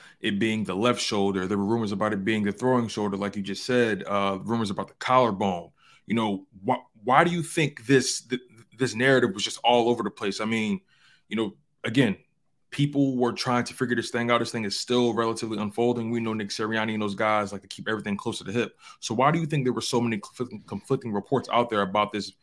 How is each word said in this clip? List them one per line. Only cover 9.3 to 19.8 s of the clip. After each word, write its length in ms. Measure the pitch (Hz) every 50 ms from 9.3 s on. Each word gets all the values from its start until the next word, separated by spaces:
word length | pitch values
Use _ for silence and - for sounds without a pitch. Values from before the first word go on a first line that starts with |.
| 95
was 100 | 104 -
just 160 | - - - -
all 260 | 120 123 120 117 120
over 140 | 120 120 104
the 80 | 101
place? 300 | - - 110 101 98 -
I 40 | 110
mean, 360 | 110 113 113 110 107 98 92 - _ _ _ _ _ _ _ _ _
you 80 | 107
know, 180 | 113 113 101 - - _ _ _ _ -
again, 340 | 117 113 139 127 107 95 - _ _ _ _ _ _ _ _ _ _
people 440 | - 139 143 143 143 143 139 135 131
were 160 | 123 123 120
trying 320 | 107 - - 135 123 120 120
to 100 | - -
figure 220 | - 131 123 120
this 140 | 113 113 -
thing 200 | - 120 117 117
out. 100 | 120 117
This 120 | 117 -
thing 140 | - 117 110
is 120 | 98 -
still 360 | - - - 123 123 120 120 110
relatively 440 | 113 117 113 113 113 120 110 110
unfolding. 540 | 104 107 104 - - 120 120 120 120 113 113
We 80 | 117 117
know 140 | 113 113 110
Nick 160 | 107 104 101
Sirianni 440 | - - 110 107 113 113 110 110 110
and 80 | 107
those 140 | 107 104 98
guys 360 | 98 110 107 107 104 104 98
like 100 | 101 98
to 60 | -
keep 200 | - - - 98
everything 300 | 107 110 104 95 107 101
close 220 | 98 - 117 107 -
to 40 | -
the 80 | -
hip. 260 | 98 120 110 98 - _ - - - -
So 160 | - - 117
why 160 | 113 131 147
do 80 | 160 170
you 60 | 165
think 180 | 147 160 143 127
there 100 | 123 113
were 80 | 113